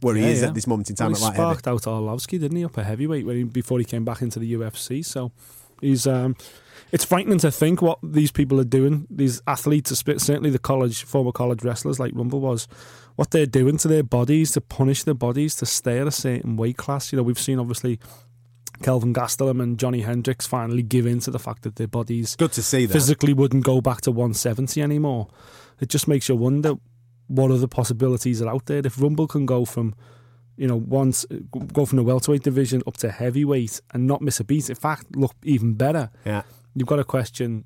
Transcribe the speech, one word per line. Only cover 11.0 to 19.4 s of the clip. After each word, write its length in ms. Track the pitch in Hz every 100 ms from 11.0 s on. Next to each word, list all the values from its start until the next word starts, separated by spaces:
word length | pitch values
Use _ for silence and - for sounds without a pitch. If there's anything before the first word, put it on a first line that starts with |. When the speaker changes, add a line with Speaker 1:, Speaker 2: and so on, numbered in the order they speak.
Speaker 2:
former 280 | - 139 123
college 320 | - 123 117
wrestlers 340 | 120 120 147 131
like 140 | 123
Rumble 280 | 120 120 139
was, 260 | 135 117 - - - - - -
what 160 | 147
they're 140 | 165 147
doing 320 | 135 131 151
to 100 | 160
their 160 | 156
bodies, 480 | 131 120 120 156 160
to 80 | 151
punish 420 | - - 135 139
their 100 | -
bodies, 420 | 135 123 123 151 -
to 100 | 117
stay 340 | - - 120
at 80 | 143
a 40 |
certain 460 | - 131 120 120 113
weight 180 | 113 127
class. 340 | - 139 -
You 20 | 135
know, 60 |
we've 160 | 120 120
seen 180 | - 131
obviously 400 | 120 117 127 117 - - - _ _ _ - -
Kelvin 320 | - 127 117
Gastelum 480 | 120 113 -